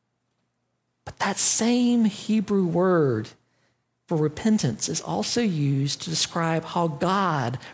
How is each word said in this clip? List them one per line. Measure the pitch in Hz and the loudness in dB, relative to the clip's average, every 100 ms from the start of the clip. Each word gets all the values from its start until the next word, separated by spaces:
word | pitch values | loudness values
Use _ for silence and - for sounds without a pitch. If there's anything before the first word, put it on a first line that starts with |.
| _ _ _ _ _ _ _ _ _ _ | _ _ _ _ _ _ _ _ _ _
But | - - | -20 -6
that | 202 190 | -4 0
same | - - 226 247 240 240 220 | 0 2 2 2 4 4 2
Hebrew | - - 220 190 196 180 | 0 0 0 2 0 2
word | 170 185 175 139 110 110 - _ _ _ _ _ _ - | 2 4 4 4 0 -4 -12 _ _ _ _ _ _ -4
for | 160 | -2
repentance | 151 151 220 214 139 - - | -2 0 2 2 0 -2 -4
is | 160 | -6
also | - 185 208 233 | -4 -4 -2 0
used | 226 156 143 139 143 - | 0 0 0 0 -2 -4
to | - | -4
describe | 156 - 170 165 160 165 | -2 -2 -2 0 -2 -2
how | 175 170 | -2 -2
God | 143 175 196 185 151 120 131 - | 0 0 0 0 0 -2 -6 -10